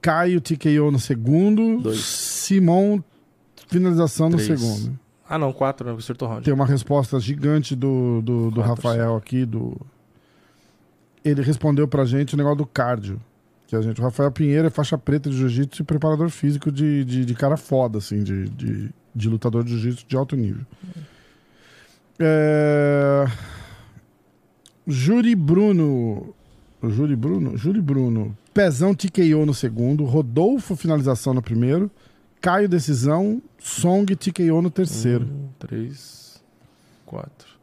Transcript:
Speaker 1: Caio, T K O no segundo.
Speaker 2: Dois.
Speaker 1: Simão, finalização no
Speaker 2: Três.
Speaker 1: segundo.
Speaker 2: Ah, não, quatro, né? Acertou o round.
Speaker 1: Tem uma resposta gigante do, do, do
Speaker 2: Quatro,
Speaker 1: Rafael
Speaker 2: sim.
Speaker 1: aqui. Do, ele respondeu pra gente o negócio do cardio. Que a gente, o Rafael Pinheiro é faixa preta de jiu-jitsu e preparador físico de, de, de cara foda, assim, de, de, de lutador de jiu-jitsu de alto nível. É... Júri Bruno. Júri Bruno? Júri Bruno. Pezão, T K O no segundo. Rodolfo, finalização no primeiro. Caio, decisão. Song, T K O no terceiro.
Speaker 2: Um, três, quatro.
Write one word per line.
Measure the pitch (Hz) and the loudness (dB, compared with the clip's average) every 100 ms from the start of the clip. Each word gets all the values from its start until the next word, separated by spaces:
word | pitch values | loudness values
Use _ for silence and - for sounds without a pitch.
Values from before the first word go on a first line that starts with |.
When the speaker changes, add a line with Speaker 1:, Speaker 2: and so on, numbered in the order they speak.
Speaker 1:
Caio, | - 160 175 180 | 0 2 2 0
T | - 156 | 0 -2
K | 160 151 | 2 4
O | 147 | 4
no | 139 | 2
segundo. | - 123 113 156 196 214 226 226 | 0 -2 2 4 4 4 2 0
Speaker 2:
Dois. | 247 110 | -2 -4
Speaker 1:
Simão, | - - - - - 196 180 175 202 208 - _ _ _ _ _ - | -6 -8 -8 -8 0 4 4 4 4 0 -4 _ _ _ _ _ -4
finalização | 170 185 165 165 - 160 | 0 2 2 0 2 2
no | 165 | 2
Speaker 2:
Três. | 107 147 | 0 0
Speaker 1:
segundo. | 117 107 113 131 _ _ _ | 0 -2 -4 -8 _ _ _
Speaker 2:
Ah, | 156 | -4
não, | 143 | -2
quatro, | 127 135 135 123 | 0 -2 -2 -8
né? | 113 | -10
Acertou | 113 123 123 | -10 -8 -6
o | |
round. | 110 120 | -4 0
Speaker 1:
Tem | |
uma | 135 135 | 2 2
resposta | 139 - 143 127 135 | 0 2 0 0 -2
gigante | 107 143 143 151 135 131 | -4 -2 0 0 0 -2
do, | 135 131 123 117 | -2 0 0 -2
do, | 113 120 113 | 0 -2 0
do | 113 | 0
Speaker 2:
Quatro, | 113 117 | 0 0
Speaker 1:
Rafael | 123 117 117 | -2 0 0
Speaker 2:
sim. | 113 | -2
Speaker 1:
aqui. | - 127 127 | -4 -4 -2
Do, | 113 120 - - _ _ _ _ _ _ _ _ _ _ _ _ _ | -4 -8 -10 -16 _ _ _ _ _ _ _ _ _ _ _ _ _
ele | 151 143 | -2 0
respondeu | 131 147 156 143 147 | 0 0 2 2 2
pra | 143 131 | 2 2
gente | 135 139 | 0 0
o | 143 | 0
negócio | 143 147 | 0 0
do | 143 | -2
cardio. | - 123 123 101 98 - _ _ _ _ | -2 -2 -2 -4 -10 -12 _ _ _ _
Que | 113 | -2
a | |
gente, | 110 110 | -2 -2
o | |
Rafael | 123 117 143 | -4 0 0
Pinheiro | 127 151 147 160 | 2 2 2 2
é | |
faixa | - 143 156 | 0 -2 -2
preta | - 143 147 | 0 -2 0
de | 135 | 0
jiu-jitsu | 131 120 139 - | 0 0 -2 -4
e | 147 | -4
preparador | 156 156 151 170 | 0 0 0 0
físico | - 147 147 151 | 0 0 0 -2
de, | 139 151 143 131 | 0 0 0 0
de, | 127 123 | -2 -2
de | 117 | 0
cara | 139 151 | 0 0
foda, | - 135 127 107 | 0 0 2 -2
assim, | 98 104 | -4 -2
de, | 101 98 101 | -2 -2 -4
de, | 104 113 104 104 - _ | -6 -6 -6 -8 -12 _
de | 120 110 | -4 -2
lutador | 113 120 113 | 0 0 -2
de | 120 120 | -2 -2
jiu-jitsu | 113 123 - | -4 -6 -4
de | 131 | -4
alto | 135 139 | -2 -2
nível. | 110 101 135 - 185 175 151 _ _ _ _ _ _ - - _ _ _ | -2 -4 -10 -16 -18 -18 -20 _ _ _ _ _ _ -20 -20 _ _ _
É... | 160 156 151 151 151 147 147 143 143 139 139 113 - - - - - - _ _ _ _ _ _ _ _ - | 2 4 4 4 4 4 4 2 2 2 2 -2 -12 -18 -20 -20 -20 -20 _ _ _ _ _ _ _ _ -6
Júri | 135 131 233 233 226 | 0 2 4 4 4
Bruno. | 147 175 208 190 156 131 117 104 - - _ - _ _ | 4 4 4 4 2 0 -2 -4 -10 -20 _ -20 _ _
Júri | 139 107 147 135 | -4 0 0 0
Bruno? | 123 190 151 - | -2 -2 -2 -2
Júri | 131 202 | -2 0
Bruno. | 160 139 127 113 107 104 _ | 0 0 0 0 -4 -8 _
Pezão, | - 196 131 185 196 | 2 2 2 0 0
T | 196 | -2
K | - 170 151 | 2 4 4
O | 151 | 2
no | |
segundo. | 135 127 110 120 147 143 | 0 -4 -2 0 0 0
Rodolfo, | 135 135 117 180 269 - 180 | 0 0 2 2 0 -2 -4
finalização | 165 151 135 123 - | 0 0 0 0 0
no | 127 | -2
primeiro. | 110 113 123 156 202 _ _ _ _ _ | 0 0 2 2 -2 _ _ _ _ _
Caio, | - 185 208 | 0 2 2
decisão. | 175 139 139 131 151 143 113 - _ | 2 0 0 2 0 0 -2 -8 _
Song, | - - 175 190 202 196 | -12 -2 2 2 2 0
T | - | -4
K | 165 170 | 0 2
O | 160 | 2
no | 175 | 0
terceiro. | 165 185 113 117 120 120 | 0 -2 0 0 0 -2
Speaker 2:
Um, | 143 139 - | -6 -12 -14
três, | - 113 117 139 - - - - _ _ _ _ _ _ - | -12 -8 -10 -12 -20 -20 -20 -20 _ _ _ _ _ _ -16
quatro. | - - _ - _ | -14 -14 _ -20 _